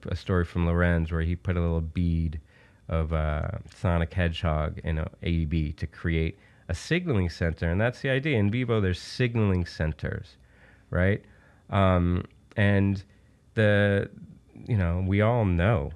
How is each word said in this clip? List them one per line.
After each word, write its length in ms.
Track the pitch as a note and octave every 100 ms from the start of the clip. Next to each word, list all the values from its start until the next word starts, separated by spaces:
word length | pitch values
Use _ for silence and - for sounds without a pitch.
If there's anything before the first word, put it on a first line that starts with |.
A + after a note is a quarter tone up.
| -
a 60 | F2+
story 280 | - F2+
from 220 | E2+ F2 E2+
Lorenz 460 | E2+ F2 E2+ D#2+
where 100 | E2
he 140 | E2 F2
put 200 | - F2
a 60 |
little 200 | E2+ E2
bead 600 | D#2+ F2+ E2+ E2 D#2+ D2+ - - - _ -
of, 240 | E2 D#2
uh, 360 | D#2+ D#2 D2+ E2+ D2+ - -
Sonic 360 | F2+ E2+ E2
Hedgehog 680 | F#2 E2+ D#2+ E2 D2+ D#2 E2
in 140 | D#2+ D#2
a 120 | D#2+ -
A 220 | - E2+ D#2
B 260 | D#2+ D2+
to 140 | - F2
create 500 | - E2+ D#2+ D#2+ - - _ -
a 40 |
signaling 560 | F#2 - E3+ F3+ G#2+ F2
center, 400 | - E2+ D#2 E2+
and 120 | F2+
that's 180 | A#2 A#2+
the 100 | C#3
idea. 280 | C3+ D#3 A#2+
In 120 | G2+
vivo, 300 | A#2+ B2 A2
there's 220 | F#2+ F2
signaling 640 | - - B2+ A#2 G#2 F2+ E2+
centers, 720 | - D#2 - - - - - - - - - -
right? 320 | F2 F#2 G#2+ - - _ _ -
Um, 540 | G2+ F#2+ F2+ F2 F2+ - - - -
and 480 | G2+ G2+ G2 G2 - - _ _ _ -
the, 540 | G#2+ G2+ G2+ G2 - - - - _ - -
you 120 | G#2+
know, 260 | F2 F2 F#2
we 140 | G2
all 240 | G#2+ B2
know 480 | G2+ F2 F#2 G2+ C#2+